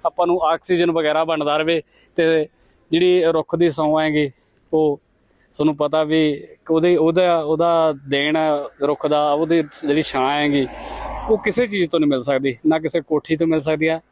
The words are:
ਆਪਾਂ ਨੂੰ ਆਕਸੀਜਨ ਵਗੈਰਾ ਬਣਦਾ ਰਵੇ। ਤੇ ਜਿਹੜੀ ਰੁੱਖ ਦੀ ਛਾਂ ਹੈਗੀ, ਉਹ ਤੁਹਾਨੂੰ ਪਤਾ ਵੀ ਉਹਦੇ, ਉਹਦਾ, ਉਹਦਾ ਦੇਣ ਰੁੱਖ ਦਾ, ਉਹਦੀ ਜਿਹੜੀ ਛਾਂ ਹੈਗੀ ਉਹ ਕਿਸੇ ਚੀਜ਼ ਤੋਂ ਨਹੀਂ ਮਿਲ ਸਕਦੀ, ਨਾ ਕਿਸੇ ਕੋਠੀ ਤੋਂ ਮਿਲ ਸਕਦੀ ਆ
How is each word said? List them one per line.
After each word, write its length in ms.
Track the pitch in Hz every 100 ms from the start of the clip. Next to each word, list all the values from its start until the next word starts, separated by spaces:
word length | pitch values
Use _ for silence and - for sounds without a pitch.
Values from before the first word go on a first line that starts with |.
| 165
ਆਪਾਂ 220 | - 175
ਨੂੰ 160 | 175
ਆਕਸੀਜਨ 480 | 160 165 - 175 175
ਵਗੈਰਾ 320 | 165 151 156
ਬਣਦਾ 340 | 160 160 147 151
ਰਵੇ। 240 | 156 165 - _ _ -
ਤੇ 320 | 160 160 151 _ _ _ _
ਜਿਹੜੀ 320 | 160 180 180
ਰੁੱਖ 320 | 165 165 - 165
ਦੀ 140 | 175
ਛਾਂ 320 | 143 156 156
ਹੈਗੀ, 300 | 156 151 143 _ _ _ _
ਉਹ 260 | 156 156 143 _ _ _ _ _
ਤੁਹਾਨੂੰ 220 | - 151 147
ਪਤਾ 260 | 147 156
ਵੀ 440 | 156 160 156 143 - - -
ਉਹਦੇ, 280 | 160 175 175
ਉਹਦਾ, 400 | 160 165 180 170
ਉਹਦਾ 560 | 151 160 170 165 160 143 139
ਦੇਣ 300 | 139 147 156 156 147 143 -
ਰੁੱਖ 240 | 143 147 151
ਦਾ, 240 | 151 147
ਉਹਦੀ 300 | 143 160 170
ਜਿਹੜੀ 400 | 151 - 143 151
ਛਾਂ 300 | 151 135 131
ਹੈਗੀ 340 | 147 147 143 131 - - - - - -
ਉਹ 80 | 214
ਕਿਸੇ 280 | 214 214 240
ਚੀਜ਼ 240 | 202 165
ਤੋਂ 100 | 165
ਨਹੀਂ 100 | 147
ਮਿਲ 120 | 135
ਸਕਦੀ, 360 | 123 135 139 120 156
ਨਾ 120 | 160
ਕਿਸੇ 220 | 156 170
ਕੋਠੀ 340 | - 151 - 160
ਤੋਂ 120 | 165
ਮਿਲ 120 | 156
ਸਕਦੀ 280 | 147 151 160
ਆ 120 | 160 _